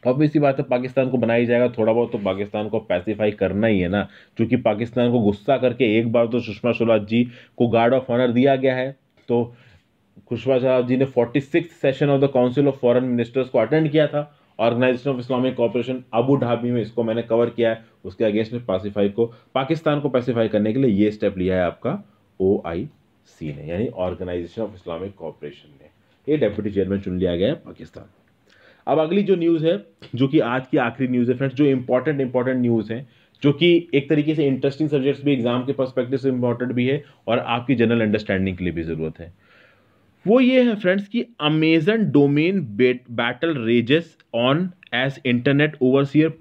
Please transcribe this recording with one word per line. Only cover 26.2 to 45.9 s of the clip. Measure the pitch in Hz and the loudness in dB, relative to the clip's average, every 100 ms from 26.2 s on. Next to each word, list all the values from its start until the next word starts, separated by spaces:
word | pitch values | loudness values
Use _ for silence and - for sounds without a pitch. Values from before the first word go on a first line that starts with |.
| - | -4
ये | 151 | 0
डेप्यूटी | 110 101 104 | 0 -2 -4
चेयरमैन | 98 92 98 | -2 -2 -2
चुन | 95 90 | -4 -2
लिया | 90 87 | -2 0
गया | 101 | -2
है | 165 | -2
पाकिस्तान। | - - 80 - - _ _ _ _ _ _ _ - | -10 -20 -20 -20 -20 _ _ _ _ _ _ _ -2
अब | 143 | 0
अगली | 156 190 | 2 0
जो | 202 185 | 0 0
न्यूज़ | 170 165 160 | 2 2 0
है, | 196 - _ - 120 | -2 -6 _ -14 -2
जो | 135 | 2
कि | 151 | 2
आज | 117 127 131 | 2 -4 -2
की | 147 | -2
आखिरी | 117 120 131 | -2 -2 -2
न्यूज़ | 123 120 | 0 0
है | 123 | -2
फ्रेंड्स, | 135 123 | -4 0
जो | 147 | 2
इंपॉर्टेंट, | 135 123 127 156 143 | 2 0 -2 0 -2
इंपॉर्टेंट | 127 123 123 127 | -2 -2 -2 0
न्यूज़ | 120 117 107 | 2 0 -2
है, | 113 143 _ _ _ | -8 -10 _ _ _
जो | 147 | 0
कि | 139 175 170 170 | 2 4 4 2
एक | 139 139 | -2 0
तरीके | 156 147 156 | 0 0 0
से | 143 | 0
इंटरेस्टिंग | 131 139 139 156 | 0 -4 -2 -2
सब्जेक्ट्स | 143 135 139 | 0 0 -2
भी, | 143 | 0
एग्जाम | 135 117 120 127 | 0 0 -2 -2
के | |
पर्सपेक्टिव | 135 127 127 123 131 | -4 -4 -2 -4 -2
से | 131 | -2
इंपॉर्टेंट | 127 123 120 123 | 0 -2 -2 -4
भी | 123 123 | -2 -2
है | 143 - _ - | -2 -6 _ -2
और | 123 | -2
आपकी | 120 120 123 123 | 0 -4 -2 2
जनरल | 113 117 | 2 2
अंडरस्टैंडिंग | 107 107 - 95 95 90 | 2 -2 -2 -2 -2 -2
के | |
लिए | 90 | -4
भी | 80 | -4
ज़रूरत | 80 80 78 - | -6 -6 -8 -10
है, | 85 _ _ _ _ _ _ _ _ _ 175 | -20 _ _ _ _ _ _ _ _ _ 2
वो | 240 | 4
ये | 254 254 | 6 4
है | 240 208 | 2 2
फ्रेंड्स | 180 190 196 | 0 0 -2
कि | 240 - _ | -6 -6 _
Amazon | 151 156 156 165 156 226 185 | 0 2 4 4 2 0 2
domain | 139 143 143 165 196 131 101 | 4 4 4 2 0 -4 2
bet-, | 127 123 - 120 | 2 2 -6 -4
battle | 117 123 165 147 | -4 -2 -2 -2
rages | 113 120 120 151 165 _ _ 117 | 2 2 2 0 0 _ _ -2
on | 123 147 185 - - 117 | 2 2 -2 -8 -8 -4
as | 131 135 127 | -4 -4 0
internet | 120 123 139 151 151 | 0 2 2 0 0
overseer | 127 | 2